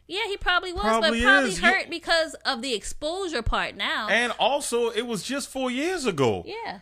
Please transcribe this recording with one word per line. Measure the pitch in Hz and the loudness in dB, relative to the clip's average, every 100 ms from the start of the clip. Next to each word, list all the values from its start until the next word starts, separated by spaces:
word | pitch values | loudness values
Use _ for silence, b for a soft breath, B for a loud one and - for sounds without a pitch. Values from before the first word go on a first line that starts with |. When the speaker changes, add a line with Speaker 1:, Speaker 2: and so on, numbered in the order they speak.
| - | -10
Speaker 1:
Yeah, | 359 415 | -6 -6
he | 392 | -2
probably | 392 359 370 | 0 0 0
was, | 359 | -2
Speaker 2:
Probably | 403 226 214 233 | 2 2 2 4
Speaker 1:
but | |
probably | 247 392 254 | 6 6 4
Speaker 2:
is. | 175 | 2
You | 339 | 2
Speaker 1:
hurt | 370 269 | 2 -2
because | 330 - 330 320 - | -8 0 0 0 -4
of | - 254 | -4 -4
the | 262 | -2
exposure | 214 - - 302 359 381 302 | -4 -4 -6 -6 -4 -4 -2
part | 226 302 160 | 0 0 -2
now. | 196 220 302 208 | -4 -4 -2 0
Speaker 2:
And | 214 240 | 2 2
also, | - 202 285 - 240 226 | 2 2 2 0 0 0
it | 208 240 | 0 -2
was | 214 | -4
just | - 277 - | -2 -6 -4
four | 269 254 | -4 -2
years | 247 320 370 | 0 -2 0
ago. | 254 156 127 95 | -2 2 2 2
Speaker 1:
Yeah. | 85 453 175 185 | -4 -8 -8 -10